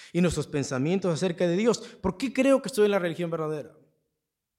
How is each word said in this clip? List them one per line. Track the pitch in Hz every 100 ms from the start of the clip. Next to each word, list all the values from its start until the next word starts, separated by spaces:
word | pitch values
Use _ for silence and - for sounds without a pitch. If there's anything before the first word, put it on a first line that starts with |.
| -
y | 170
nuestros | 175 151 143
pensamientos | 147 135 127 143 190 190
acerca | 156 185 170 180
de | 175
Dios. | 226 202
¿Por | - - 190 -
qué | 254
creo | 254 269 269
que | 269
estoy | 202 208
en |
la | 196
religión | 180 156 175
verdadera? | 165 156 151 - - _ _ _ _ _ _ _